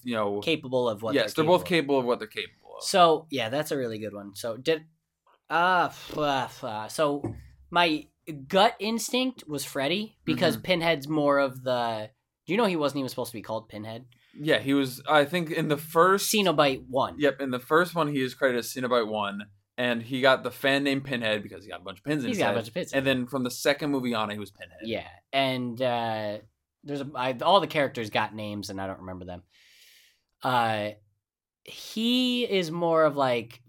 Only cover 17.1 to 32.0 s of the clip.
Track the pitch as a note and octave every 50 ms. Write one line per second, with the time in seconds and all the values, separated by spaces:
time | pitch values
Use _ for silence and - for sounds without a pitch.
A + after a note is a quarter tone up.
17.1 | - D3+ D3 C#3 C3+ C#3 C#3 C3+ B2 B2 B2 - D#3 E3 F3+ E3+ D#3+ E3+ D#3 D3
18.1 | D3 C3+ C3 B2+ B2 - C#3+ C3 B2 A#2+ A2 - - B2+ B2+ A#2+ B2 A#2+ A2+ G#2
19.1 | G#2+ G#2+ G2+ G2+ G2 G2+ G#2 G#2+ _ _ _ _ _ - B2 B2 A#2+ A#2 A2+ A#2
20.1 | C3+ B2+ C3 C3+ C3 B2 A#2 B2 - - - C3+ C3+ C#3 C#3+ C#3+ C#3 C#3 C3+ C#3
21.1 | C3+ A#2+ A#2 G#2+ G#2+ G#2+ G2+ G2+ G2 F2 F#2+ G#2 F2 F2 F2+ F#2+ F#2 F2+ _ C#3+
22.1 | D#3 D3+ A#2+ - A#3 F#3+ C#3 A#2 G#2 A2+ A2 A2+ - - - - - C#3 C3+ C3+
23.1 | C3 B2+ B2 B2 C#3+ C3+ B2 B2 - - - D3+ C#3 C#3+ D#3+ D3 C#3+ C3+ B2+ B2
24.1 | A#2 G#2+ G#2+ G#2 G#2 G#2 G2+ G2 - - F#2+ F2 E2+ E2+ - A#2 A2 F#2+ - -
25.1 | F#2 - _ _ - C3+ C3+ C3 C3 B2+ B2 B2 A#2 A#2 C3 B2 A#2+ A#2+ A#2 A2+
26.1 | A2 A2 G#2+ G#2 G#2 G#2+ G2+ _ _ _ _ _ _ _ - C#3+ C#3+ C#3 C3+ C#3
27.1 | D3+ B2 B2 C3 C3 A#2 D3 E3 F#3+ G3 D#3+ D3+ - D#3 C#3 C3 - B2 A2+ G#2
28.1 | - A#2+ G#2+ G#2+ G#2+ A2 G#2+ G#2 G#2 G#2 G2 G#2 G2 F#2+ G2 F#2+ F#2 - F#2 F#2
29.1 | F#2 F2+ F2+ F2+ F2+ F2+ - _ _ _ _ _ _ _ - - - - _ _
30.1 | _ _ _ _ _ _ - C3+ B2+ A#2+ A#2 A2+ A2 G#2+ G#2 G#2+ - - _ _
31.1 | _ _ _ _ _ _ _ _ _ _ _ - - - - - - A3